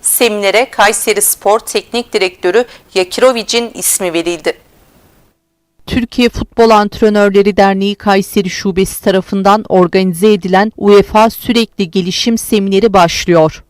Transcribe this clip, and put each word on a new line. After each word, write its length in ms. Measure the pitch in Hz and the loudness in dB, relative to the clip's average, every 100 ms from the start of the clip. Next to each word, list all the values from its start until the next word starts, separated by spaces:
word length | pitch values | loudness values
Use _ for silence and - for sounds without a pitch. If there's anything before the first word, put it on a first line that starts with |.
Seminere 640 | - - 240 208 202 196 262 | -6 -2 -2 0 0 0 -2
Kayseri 500 | - 208 220 - 202 | 0 0 0 -2 -2
Spor 380 | - - 202 214 | -2 -2 0 -2
Teknik 540 | - 214 - 240 233 | -2 -8 -6 -8 -6
Direktörü 520 | 214 190 - 185 196 247 - _ | -4 -4 -4 -2 -2 -2 -10 _
Yakirovic'in 760 | 190 185 - 247 233 202 233 233 | -4 -4 0 0 0 -4 -6 -6
ismi 400 | - - - 185 | -8 -6 -4 -4
verildi. 400 | 165 170 170 160 - _ _ _ _ _ _ _ _ _ _ _ _ - | -4 -4 -6 -8 -8 _ _ _ _ _ _ _ _ _ _ _ _ -6
Türkiye 420 | 254 233 - 240 | -6 -4 -2 -2
Futbol 400 | - - - 226 | -2 -8 0 4
Antrenörleri 880 | 214 208 - 220 208 202 202 196 190 | 4 2 0 0 2 2 2 2 2
Derneği 380 | 196 190 196 202 | 2 2 -4 -4
Kayseri 540 | 208 196 190 - 185 | 0 0 0 -4 -4
Şubesi 540 | - 202 180 190 - | -6 -6 -2 -4 -2
tarafından 600 | - 190 - 196 190 214 202 | -2 -2 -2 -2 0 0 2
organize 640 | 185 180 190 190 165 214 | 0 2 2 -2 0 2
edilen 380 | 208 180 185 214 - | 2 2 0 0 -2
uefa 520 | 202 202 196 214 220 | 4 4 4 2 2
Sürekli 600 | - - 233 226 - 185 | 0 -4 -2 -2 -6 -4
Gelişim 460 | 190 180 180 - 226 | -4 -4 -4 -4 -4
Semineri 560 | - 214 196 196 220 | 0 -2 0 0 2
başlıyor. 720 | 190 170 - - 170 156 - _ | 2 2 0 0 2 2 -2 _